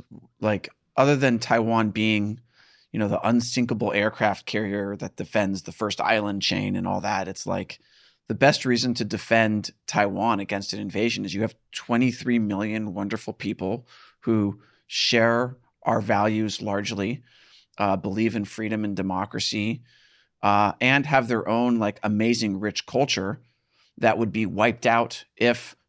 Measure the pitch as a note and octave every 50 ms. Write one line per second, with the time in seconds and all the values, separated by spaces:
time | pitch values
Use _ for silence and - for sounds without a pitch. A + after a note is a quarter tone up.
0 | - _ - - - _ _ _ - G#2+ G#2 F#2 - - - _ _ _ _ C3+
1 | C3+ C#3+ D3 C3 C#3 B2+ A#2+ A2+ - - A#2 A#2 A2 A2+ A2+ A2+ A2 G#2+ G2+ G#2+
2 | A2 A2 G#2+ G#2 G2+ G#2 A2 A#2 - _ _ _ _ _ _ _ _ _ - A2
3 | G#2+ G2 G2+ - - A2 A#2+ A#2+ A#2+ - - C3 A#2+ A#2 A#2 G#2+ A2+ G2+ - G#2
4 | G#2 G#2+ - - A#2 G#2 G2 - - - - G#2 G#2+ G2 G2+ G2+ G2 G2+ G2+ G2
5 | G2+ F#2+ - - G2 - - G#2+ G2+ F#2+ G2 F#2 - F2+ - - A2 G#2 - -
6 | - G2+ A2+ G#2+ G#2 G#2 G2+ G2 - - G2 G2 G2 G2 F#2+ F#2+ F#2 F#2+ F#2+ F#2+
7 | G2 G#2 G2+ G2 F#2+ F#2+ F#2+ - - G2+ G2 F#2+ F#2 - - - _ _ _ _
8 | _ _ _ _ _ - A2+ - - D3 - - - B2+ A#2+ A#2 C3 B2 A#2 -
9 | G#2+ G#2 F#3 F#3 - - A#2 A2+ A2+ G#2+ G#2+ G#2 - - - _ _ - - -
10 | G#2 G2+ F#2+ F#2+ G#2+ A#2 A2+ G2+ G2 - G2+ G2 G2 - - G#2 G#2 F#2+ E2+ G2
11 | A2+ A#2 A2+ G#2 G2+ F#2 G2 G2+ A2 G#2 - _ _ _ - - - - A#2+ A#2
12 | C3 B2 A#2 - - B2+ A#2+ A#2 A2 G2+ G2+ G2 G#2+ G#2+ G#2+ A2 G#2+ G#2 F2 G2+
13 | G2+ G2 A2+ G#2+ - A#2+ - - - G#2 G#2+ - F#2 F#2 A2+ B2+ A#2+ _ - -
14 | - - _ _ - A#2+ A2+ A2 G2+ G2+ G2 - - _ _ _ _ - - -
15 | - - A#2+ A#2 A2+ A#2 A#2 A#2 B2+ B2+ C3 - _ _ _ _ - - A2+ A2+
16 | G2+ A2 G#2 G2+ G#2 A2 G#2+ A2 A2 G2+ - - G#2+ G#2 G2 G2+ G2+ G2 A2 G2+
17 | G2 A2 B2 B2 - _ _ _ _ _ - - _ _ _ - G#2 G2 F#2+ F#2
18 | - G2+ G2 G#2+ A2+ A2 A2 A2 G#2 - - - A2 G#2+ A2 G#2+ G#2+ G#2 G2 G2
19 | F#2 F#2+ F#2 F#2 G2+ G#2+ - A2 - - A2+ G#2+ G#2 A2+ D3+ D3+ - _ _ _
20 | _ _ _ _ _ _ _ _ - G2+ G2+ G2+ G#2 G2 - - A#2+ B2+ C#3 C#3+
21 | C#3 D3 C#3+ C3+ A#2+ A#2 A#2+ A2 - F#2+ A2+ A#2 B2 B2 A#2 A2 G#2+ G#2 G2+ -
22 | - G#2+ G#2 G#2 A2 A#2 A#2+ A2+ A2+ G#2 F#2+ F#2+ G#2+ G#2 - - - - - B2
23 | C#3 - - G2 F#2+ G2 C3+ - - _ _ _ _ _ _ _ _ _ _ -
24 | A#2 A2+ - G#2+ A#2 G2+ F#2+ A2+ A2 F2+ F2+ G2 G#2+ A#2+ A2+ - - A#2 A2+ A#2
25 | A#2 - - - - _ _ - A#2 - - - - - - _ _